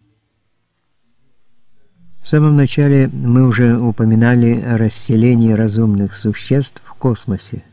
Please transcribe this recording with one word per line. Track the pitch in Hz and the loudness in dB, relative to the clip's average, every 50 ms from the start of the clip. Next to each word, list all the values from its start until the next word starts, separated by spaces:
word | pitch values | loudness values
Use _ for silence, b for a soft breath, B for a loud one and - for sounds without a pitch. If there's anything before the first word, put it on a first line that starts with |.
| _ _ _ _ _ _ _ _ _ _ _ _ _ _ _ _ _ _ _ _ _ 240 _ _ _ _ _ _ - - - - - - - - - _ _ _ - - - - - | _ _ _ _ _ _ _ _ _ _ _ _ _ _ _ _ _ _ _ _ _ _ _ _ _ _ _ _ -20 -20 -20 -20 -20 -20 -20 -20 -20 _ _ _ -20 -16 -12 -10 -4
В | - | 0
самом | 151 151 151 151 151 | 0 2 4 4 4
начале | 143 139 131 - - 143 143 139 135 131 131 | 2 2 0 0 0 0 2 2 2 0 0
мы | 131 131 131 120 120 127 131 | -4 -4 -2 0 2 2 2
уже | 127 107 113 123 117 117 | 2 2 2 2 2 2
упоминали | 120 120 117 104 - 113 110 110 110 117 120 123 120 120 117 120 117 | 2 0 -2 -2 0 0 2 2 2 2 2 2 2 2 2 0 -2
о | - 123 117 | -2 -4 -2
расселении | 113 113 107 - - - - 113 110 117 123 123 117 113 113 | 0 0 -2 -2 -4 -4 -2 0 2 4 4 4 2 2 2
разумных | 110 104 113 110 104 113 117 107 101 98 101 95 - | 2 0 0 0 0 0 0 0 0 0 -2 -4 -6
существ | - - 107 104 - - - 131 143 135 - - - - | -6 -6 -4 -6 -6 -4 -2 -2 -2 -2 -4 -10 -16 -20
в | - - | -20 -14
космосе. | - - 131 117 - - - 95 - - - - - - - | -4 -2 -2 -2 -2 -4 -6 -8 -8 -8 -12 -14 -14 -14 -20